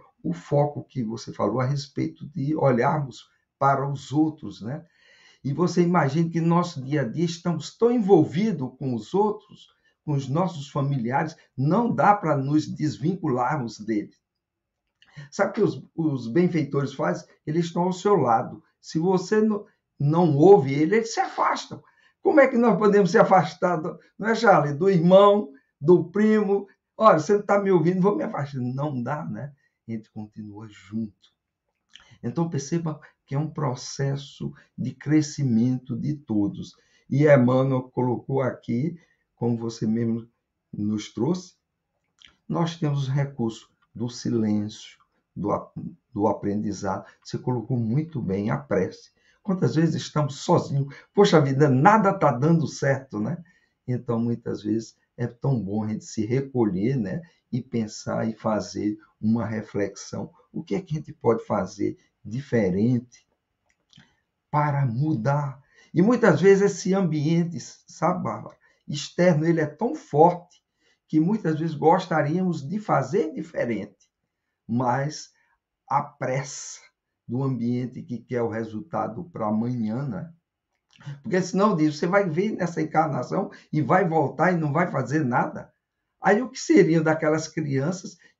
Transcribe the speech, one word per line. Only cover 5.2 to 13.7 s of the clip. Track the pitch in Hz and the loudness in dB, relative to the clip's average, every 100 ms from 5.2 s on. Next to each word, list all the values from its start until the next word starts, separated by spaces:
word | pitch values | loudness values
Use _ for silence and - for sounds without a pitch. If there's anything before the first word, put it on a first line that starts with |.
| _ _ | _ _
E | 139 | -8
você | 139 175 175 | -2 0 2
imagina | 175 180 135 151 165 | 2 2 2 0 0
que | 165 | 0
no | 165 | 2
nosso | 170 175 135 | 2 0 -6
dia | 131 147 | -4 -4
a | |
dia | 117 143 | -2 -2
estamos | 170 - 175 151 - - | -4 -2 -4 -6 -8 0
tão | 233 | 2
envolvidos | 247 190 170 - 135 220 156 127 - | 2 6 6 6 0 0 -2 -6 -6
com | 135 | -6
os | 117 104 | -4 -2
outros, | 185 214 - - - - _ _ _ | 0 0 -2 -12 -20 -20 _ _ _
com | - | -4
os | 139 120 | -4 -2
nossos | 151 185 143 - | -2 -2 -4 -8
familiares, | 147 139 135 113 135 165 - _ - | -4 -2 -2 -2 -2 -4 -8 _ -4
não | 143 196 233 | 0 2 2
dá | 120 175 | 2 4
para | 208 165 139 | 4 2 -2
nos | 135 151 123 | 0 0 -2
desvincularmos | 127 151 107 147 190 151 123 127 151 117 | -4 -4 -2 -4 -2 -2 -2 -2 -2 -6